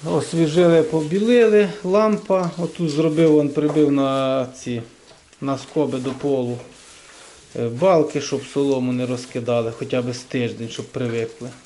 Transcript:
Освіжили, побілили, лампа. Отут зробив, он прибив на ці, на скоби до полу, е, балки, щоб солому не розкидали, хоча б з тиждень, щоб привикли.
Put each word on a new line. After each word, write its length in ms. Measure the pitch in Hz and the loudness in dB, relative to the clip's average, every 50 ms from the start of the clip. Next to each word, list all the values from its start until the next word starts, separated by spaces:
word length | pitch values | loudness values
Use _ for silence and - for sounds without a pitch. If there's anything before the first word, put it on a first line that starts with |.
| 147 | -4
Освіжили, 760 | 160 175 156 - - - 165 165 151 147 180 180 170 165 165 | -2 -2 -2 -2 -2 0 0 0 2 4 4 4 6 6 4
побілили, 840 | 156 160 160 160 156 151 170 202 208 226 247 240 233 220 208 208 208 185 170 - - | 4 2 0 -2 -2 -2 -2 0 2 4 4 6 6 6 6 4 4 2 -2 -8 -4
лампа. 680 | 180 185 208 214 214 208 - - - 190 185 180 170 151 170 | 0 2 2 4 2 2 0 0 0 0 0 0 -2 -4 -4
Отут 320 | 175 160 - - 175 156 | -6 -6 -4 -4 -4 -2
зробив, 460 | 139 151 160 165 151 160 165 160 151 | 0 0 0 0 2 4 4 6 6
он 120 | 151 147 143 | 6 4 2
прибив 440 | - 151 147 151 147 156 151 143 | 0 0 0 2 4 4 4 4
на 540 | 139 139 139 135 135 135 135 135 131 135 127 127 127 - | 4 2 2 2 0 0 0 0 0 -2 -2 -4 -8 -12
ці, 240 | - 131 120 117 113 - - _ - - - _ _ _ - _ | -8 -6 -6 -6 -8 -10 -18 _ -20 -20 -20 _ _ _ -14 _
на 180 | 143 139 135 127 | -6 -4 -4 -6
скоби 400 | - - - 156 147 127 120 131 | -8 -6 -2 -2 -2 -2 -2 -4
до 120 | 127 135 | -6 -6
полу, 480 | 139 127 - 143 139 131 123 120 123 120 - - - - - - - - - - - - - - - - - - - | -8 -4 -2 0 0 0 0 -4 -6 -8 -10 -18 -20 -20 -20 -20 -20 -20 -20 -20 -20 -20 -20 -20 -20 -20 -20 -14 -8
е, 120 | 123 120 117 | -6 -6 -4
балки, 520 | 117 123 170 190 185 160 143 151 - 147 | -2 0 2 4 4 4 2 2 -2 -6
щоб 220 | 131 - 139 135 139 - - | -6 -4 -6 -6 -6 -6 -4
солому 380 | 143 143 139 139 131 127 127 | -2 0 0 0 0 0 -2
не 140 | 123 123 127 | -2 -2 -2
розкидали, 680 | 120 127 123 - - - 127 117 117 120 120 113 113 113 - | -4 -4 -6 -8 -8 -10 -8 -4 -2 -2 0 -2 -4 -6 -8
хоча 240 | 143 - - 127 | -6 -4 -2 -2
б 120 | 120 127 120 | -2 -4 -6
з 40 | - | -8
тиждень, 500 | - - - 127 120 113 104 - 117 113 | -10 -6 -4 -4 -2 -4 -4 -8 -10 -10
щоб 180 | - - 113 | -10 -12 -12
привикли. 640 | - - 127 123 120 117 117 113 113 - - 120 127 123 - - | -10 -8 -6 -4 -4 -2 -4 -4 -6 -8 -14 -14 -14 -14 -18 -20